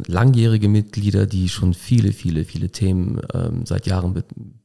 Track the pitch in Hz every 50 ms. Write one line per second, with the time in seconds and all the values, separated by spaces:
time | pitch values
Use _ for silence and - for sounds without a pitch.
0 | - - 87 92 120 135 131 117 113 117 110 107 104 101 104 104 101 104 - 107
1 | 101 101 98 101 101 90 - 95 92 87 - - - 90 85 - - - 127 117
2 | 90 98 101 - - 90 80 76 87 - - - - - - - 98 95 92 92
3 | 90 95 - - - - - 87 85 82 82 85 82 - - - - - 95 92
4 | 87 90 92 - - - - - - - - - _